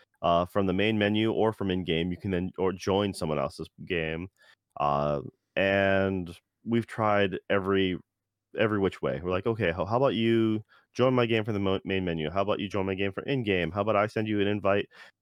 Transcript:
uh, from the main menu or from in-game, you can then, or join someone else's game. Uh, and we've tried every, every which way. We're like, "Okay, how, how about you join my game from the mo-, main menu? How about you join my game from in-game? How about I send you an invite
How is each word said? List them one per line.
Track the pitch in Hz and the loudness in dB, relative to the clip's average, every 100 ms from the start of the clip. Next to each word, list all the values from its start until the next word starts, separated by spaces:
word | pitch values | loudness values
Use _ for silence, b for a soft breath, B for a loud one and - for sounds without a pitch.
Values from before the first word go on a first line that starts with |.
| b - | b -4
uh, | 85 85 87 | 2 2 2
from | 104 95 | 0 0
the | |
main | 92 104 110 | 2 2 2
menu | 104 107 110 | 2 2 0
or | 85 110 | 2 0
from | 110 98 | 0 -2
in-game, | 92 85 80 90 | -2 0 0 0
you | 87 | -4
can | 104 | -2
then, | 90 90 - | -2 -4 -2
or | 92 | -2
join | 95 - 98 101 | -2 0 0 0
someone | 92 85 73 | -2 -4 -2
else's | 67 - 80 - 80 | -4 -6 -14 -14 -6
game. | 87 80 80 95 _ b b _ - | -4 -2 -6 -10 _ b b _ -4
Uh, | 73 71 73 73 - _ _ - | 0 2 0 -2 -6 _ _ 0
and | 98 98 98 98 98 95 85 85 _ _ 107 | 2 4 4 2 2 -2 -6 -12 _ _ -2
we've | 117 107 | -2 -2
tried | - 110 104 98 90 - | -2 2 2 2 -2 -2
every, | 98 95 98 95 87 - _ _ _ _ - | 0 2 2 2 -2 -8 _ _ _ _ -2
every | 110 104 | 0 2
which | 95 - | 0 0
way. | 69 67 | -4 -4
We're | 87 | -4
like, | 92 117 | -2 -2
"Okay, | 110 90 | 0 0
how, | 85 87 | 0 0
how | 120 | 2
about | 135 113 | 2 2
you | 113 113 110 107 - b b | 2 4 2 0 -6 b b
join | - 127 | 0 2
my | 127 117 | 4 2
game | 113 107 | 2 0
from | |
the | 104 | -2
mo-, | 98 95 87 | 0 -2 0
main | 95 | -2
menu? | 90 82 76 | 0 -2 -2
How | 95 | -2
about | 101 - | -2 -2
you | 101 | -2
join | 104 95 | -4 -2
my | 95 | -2
game | 98 | -4
from | - - | -4 -4
in-game? | 135 110 92 82 | -4 0 0 0
How | 101 | -2
about | 104 104 | 0 0
I | 107 | 0
send | 117 107 | -2 -2
you | 104 | 0
an | 101 | 0
invite | 104 95 101 - B B _ | 0 2 0 0 B B _